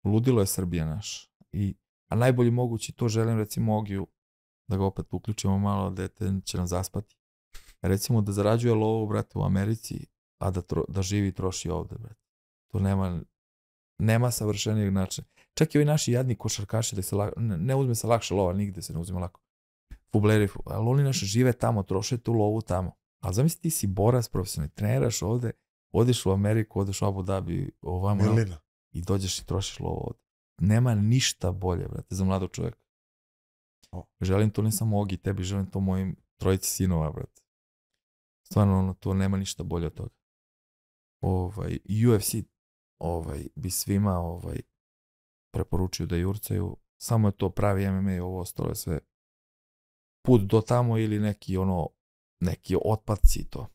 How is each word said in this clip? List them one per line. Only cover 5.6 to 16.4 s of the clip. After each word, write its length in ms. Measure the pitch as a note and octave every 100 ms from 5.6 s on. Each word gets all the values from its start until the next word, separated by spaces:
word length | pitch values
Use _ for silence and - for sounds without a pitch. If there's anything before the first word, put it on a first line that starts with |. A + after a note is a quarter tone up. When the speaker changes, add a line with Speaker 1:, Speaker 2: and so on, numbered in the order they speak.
| G2+ G2 F#2+
Speaker 1:
dete 420 | F#2+ F#2+ _ G2+ F#2+
će 120 | - -
nam 100 | F2
zaspati. 500 | F2 F#2 G2+ - _ _ _ _ - - _
Recimo, 380 | F#2 F#2+ - A2+
da 120 | G2+
zarađuje 420 | G2+ G2+ A#2 A#2+
lovu, 320 | A2 A2 A2+ G#2+
brate, 320 | G#2 - -
u 40 |
Americi, 640 | G2 F#2+ G2+ A2+ - - - _ _ _
a 120 | F#2
da 100 | F#2
tro-, 220 | - D#2+ -
da 140 | G2
živi 260 | F#2+ G2+ G2
i 40 |
troši 380 | - F#2+ - E2+
ovde, 260 | E2 E2 -
brate. 240 | A2+ - _ _ _ _ _
To 60 | G2
nema, 400 | G2 G2 F#2+ F2 - _ _ _ _ _ _ -
nema 320 | A2 A2+ B2
savršenijeg 640 | A#2 G#2+ G2+ G#2+ G#2+ G2+
načina. 340 | F#2+ F#2+ - - _ _
Čak 200 | - D#3
i 40 | D3
ovi 60 |
naši 280 | D3 D3+ -
jadni 220 | A#2+ B2+
košarkaši, 600 | A2